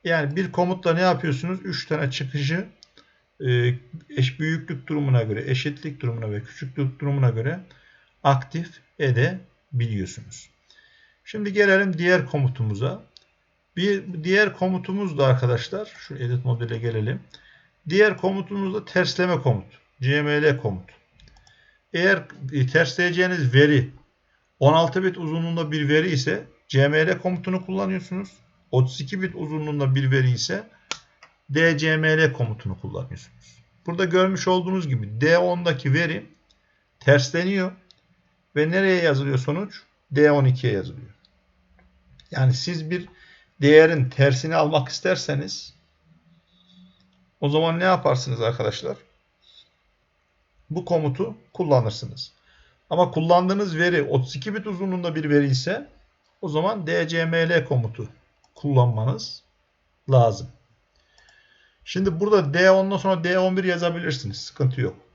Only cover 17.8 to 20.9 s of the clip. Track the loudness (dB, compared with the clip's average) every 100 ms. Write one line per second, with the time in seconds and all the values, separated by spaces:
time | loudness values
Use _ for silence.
17.8 | -2 4 4 2 -2 -2 -6 -6 -4 -6
18.8 | -2 -2 0 0 0 2 0 -2 -6 -20
19.8 | _ _ 0 0 2 2 2 2 -4 -6
20.8 | -12